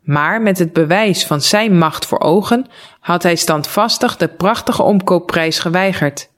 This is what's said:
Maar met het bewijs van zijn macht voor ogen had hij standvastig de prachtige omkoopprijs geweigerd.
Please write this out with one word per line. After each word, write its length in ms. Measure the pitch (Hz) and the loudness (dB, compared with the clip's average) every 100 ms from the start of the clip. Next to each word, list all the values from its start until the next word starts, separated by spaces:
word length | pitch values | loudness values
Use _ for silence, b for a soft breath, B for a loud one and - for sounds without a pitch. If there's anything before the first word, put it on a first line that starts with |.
Maar 400 | - 143 151 220 | 0 0 0 0
met 180 | 214 185 | 0 0
het 140 | 165 | 0
bewijs 520 | 160 156 185 220 175 | 0 2 2 2 0
van 160 | - 147 | -2 -2
zijn 360 | - 208 220 175 | 0 0 2 4
macht 280 | 160 - | 2 -2
voor 140 | - - | -6 -2
ogen 460 | - 185 202 240 262 B B B | 2 2 2 -2 -2 B B B
had 240 | - 170 | -4 0
hij 120 | 180 | 0
standvastig 800 | 170 - 156 139 - 226 - - - | 0 0 -2 -2 -2 0 0 -2 -2
de 100 | 160 | -4
prachtige 560 | - 185 233 - - | 0 -2 0 -2 0
omkoopprijs 760 | - 202 190 175 - 170 160 156 | 2 2 2 0 0 -2 -2 -2
geweigerd. 720 | 170 180 190 185 147 143 - | -2 0 0 0 -4 -4 -18